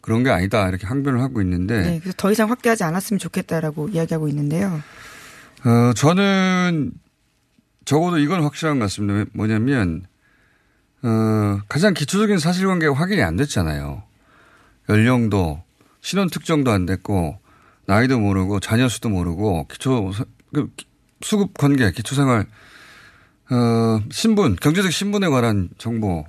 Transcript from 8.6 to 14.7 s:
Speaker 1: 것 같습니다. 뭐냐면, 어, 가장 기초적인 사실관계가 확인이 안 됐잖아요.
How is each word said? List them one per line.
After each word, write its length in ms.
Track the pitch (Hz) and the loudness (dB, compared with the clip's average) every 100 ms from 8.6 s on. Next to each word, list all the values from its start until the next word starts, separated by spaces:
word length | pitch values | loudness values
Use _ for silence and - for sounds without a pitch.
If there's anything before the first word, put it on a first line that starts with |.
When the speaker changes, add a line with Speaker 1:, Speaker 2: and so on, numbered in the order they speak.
| 160 143 | -2 0
Speaker 1:
것 60 | 101 | -2
같습니다. 440 | - 101 101 95 | -2 -2 0 -2
뭐냐면, 720 | - 107 110 120 135 90 80 92 _ _ _ _ _ _ _ _ _ | -2 0 2 2 2 0 -4 -10 _ _ _ _ _ _ _ _ _
어, 560 | 117 110 110 107 104 101 101 | -2 0 2 2 0 -2 -4
가장 260 | 147 208 | 0 2
기초적인 460 | 170 139 196 214 202 | 2 -2 0 2 2
사실관계가 540 | 151 180 196 180 160 | 0 0 0 2 0
확인이 280 | 135 180 202 | 0 0 0
안 140 | 92 87 | 0 -2
됐잖아요. 680 | 147 110 82 73 71 71 - _ _ _ _ _ _ | -2 -2 -2 -4 -8 -12 -16 _ _ _ _ _ _